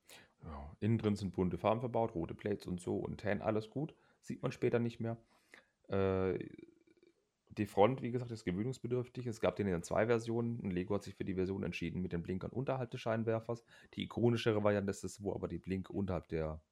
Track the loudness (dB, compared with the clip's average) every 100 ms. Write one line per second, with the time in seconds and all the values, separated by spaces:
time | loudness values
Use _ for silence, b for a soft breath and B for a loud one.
0 | B B B _ -14 -12 -12 -2 2 2
1 | 2 0 -2 0 0 2 2 2 0 0
2 | 0 -2 -4 -4 -4 -4 -4 -6 -2 -2
3 | -2 -4 -2 0 0 0 -2 -6 -6 -10
4 | b b -12 -6 -6 -2 0 2 0 -4
5 | -6 -6 b b b b b b -2 2
6 | 4 4 2 0 -4 -12 -18 _ _ _
7 | -20 _ _ _ _ -4 0 8 8 8
8 | -2 -4 -4 -4 -2 0 -2 -4 -2 -2
9 | -2 -6 -6 2 0 2 0 0 2 2
10 | 4 2 2 0 0 -2 0 0 0 -2
11 | -2 -6 -2 0 0 0 -2 -2 -4 -2
12 | -2 -2 -2 -4 -4 -4 -2 -2 -4 -4
13 | -2 0 2 0 -2 -6 _ B B -8
14 | -4 2 4 4 2 4 4 4 0 -4
15 | -6 -4 -4 -2 -4 -4 -2 -4 -2 -2
16 | 0 -2 -2 -2 -2 -4 _